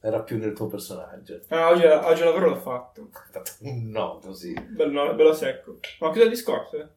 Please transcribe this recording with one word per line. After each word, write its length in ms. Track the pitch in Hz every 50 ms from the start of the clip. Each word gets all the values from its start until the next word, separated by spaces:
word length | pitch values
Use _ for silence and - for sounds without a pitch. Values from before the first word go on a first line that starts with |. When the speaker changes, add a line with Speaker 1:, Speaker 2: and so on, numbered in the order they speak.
Speaker 1:
Era 200 | _ 110 107 110
più 180 | - - 123 113
nel 140 | 110 107 104
tuo 120 | - 110 104
personaggio. 720 | - 98 - - 92 90 90 - - - - - - - - -
Speaker 2:
Ah, 200 | 160 165 165 165
oggi, 160 | 175 175 170
oggi 360 | 160 151 - - 170 165 -
al 60 | 170 170
lavoro 200 | 160 175 180 98
l'ho 100 | - -
fatto. 420 | - 131 127 123 - - _ -
Speaker 1:
Ho 80 | 107 107
fatto 400 | _ - - _ _ - - - - _
un 300 | 113 139 127 120 113 110
no 280 | 107 110 98 80 - - _
così. 300 | 95 98 90 87 87 -
Speaker 2:
Bello, 600 | - - - 220 - 156 147 143 143 143 147 -
bello 200 | 156 156 156 156
secco. 440 | 151 147 135 131 - - - - - - - - -
Ma 100 | 170 160
chiudo 140 | - 220 233
il 60 | 226
discorso, 460 | 233 240 - - - - - - - 151
eh? 80 | 151 156 _